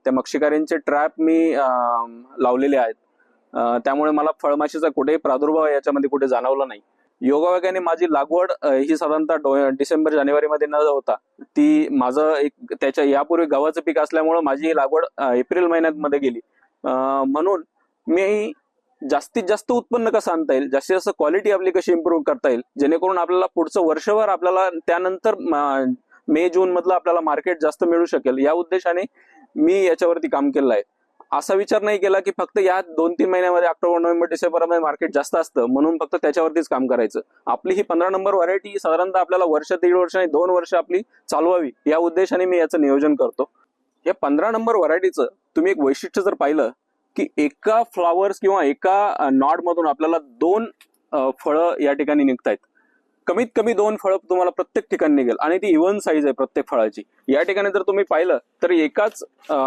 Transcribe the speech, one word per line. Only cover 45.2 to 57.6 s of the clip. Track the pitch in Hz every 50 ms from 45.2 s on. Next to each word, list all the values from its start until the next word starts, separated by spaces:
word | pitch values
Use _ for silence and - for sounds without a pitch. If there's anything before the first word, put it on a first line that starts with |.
| 123 - _ _ _ _ -
तुम्ही | 156 165 190
एक | 190 -
वैशिष्ट्य | 139 135 135 - - 180 - 208
जर | 185 202 -
पाहिलं | - 151 143 156 156 123 113 - _ _ _ _ _ _ _ -
की | - - - -
एका | - 147 143 - _ - 208 220 226
फ्लॉवर्स | 226 - - 190 175 170 170 185 196 202 190 -
किंवा | 196 190 196 190 156
एका, | 139 143 _ - 185 190 202 208 202 - -
अ, | 151 135
नॉड | 135 131 135 147 160 175 175
मधून | 175 170 170 165
आपल्याला | 151 139 143 156 160 170 160
दोन, | 147 135 117 117 156 170 196 220 233 208 - _ - _ _ _ _ -
अ, | - 143 131 135 131 - -
फळं | 160 147 156 170 175 - -
या | 147 139
ठिकाणी | 143 143 147 143 147 147 139
निघतायत. | 135 127 - - 127 104 - _ _ _ _ _ _ _ _ _ _ _ _ -
कमीत | - 175 214 247 233 -
कमी | 233 214 233
दोन | 226 185 208 214 214 202
फळं | - 190 190
तुम्हाला | 185 _ - 185 180 180 180
प्रत्येक | 170 - 170 _ - 220 - -
ठिकाणी | 196 165 175 156 147
निघेल | 139 127 117 110 -
आणि | - 156 175 190
ती | 185
इव्हन | 202 165 151 170 190 208 208
साईज | - 185 160 151 147
आहे | 143
प्रत्येक | 123 - 135 - - 147 131 -
फळाची. | 143 120 110 107 - 107 101 _ _ _ - -
या | 135 147
ठिकाणी | 175 190 190 202